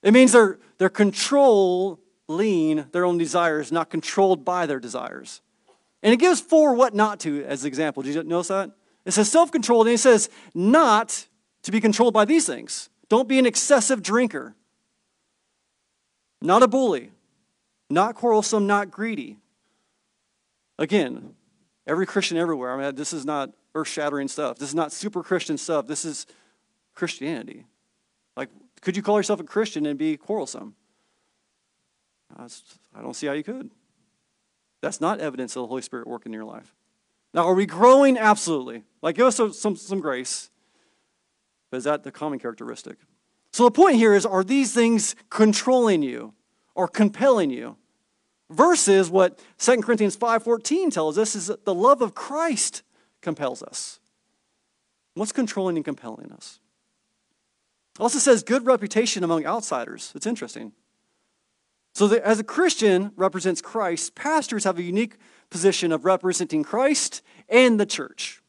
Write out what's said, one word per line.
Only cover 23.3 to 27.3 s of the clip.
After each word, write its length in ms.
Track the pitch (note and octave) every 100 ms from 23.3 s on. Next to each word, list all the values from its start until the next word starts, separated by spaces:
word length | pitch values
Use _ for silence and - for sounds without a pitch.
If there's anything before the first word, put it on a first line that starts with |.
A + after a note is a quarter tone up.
| D3 C3+ _ _
earth-shattering 540 | D#3 D3+ - D3 C#3+ C#3
stuff. 320 | - C#3+ A#2+
This 100 | C#3
is 60 | D3+
not 160 | D#3
super 320 | - G#3 F#3
Christian 340 | E3 F#3 - D3
stuff. 300 | - G#3 A#2
This 180 | D3 E3
is 220 | C#3+ - _ _ _ _ _ _
Christianity. 720 | - F3 - C#3